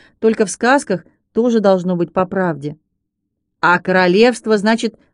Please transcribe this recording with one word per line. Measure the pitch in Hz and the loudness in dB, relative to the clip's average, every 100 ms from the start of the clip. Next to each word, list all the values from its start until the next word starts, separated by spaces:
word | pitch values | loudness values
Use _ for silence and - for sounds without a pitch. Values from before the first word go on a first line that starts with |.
| _ _ | _ _
только | 226 220 | -2 0
в | 202 | -2
сказках | - 233 277 285 180 - _ _ | -2 0 0 0 -6 -8 _ _
тоже | - 240 226 | -2 0 2
должно | 196 190 175 175 | 2 2 0 -4
быть | 170 | -2
по | - 185 | -2 -4
правде". | 196 180 147 143 147 _ _ _ _ _ _ _ _ | -2 -4 -4 -10 -12 _ _ _ _ _ _ _ _
"А | 165 175 | 0 0
королевство, | 175 185 180 180 233 233 220 214 | 0 0 2 4 2 2 -2 0
значит, | 202 226 226 - _ | 0 -2 -4 -10 _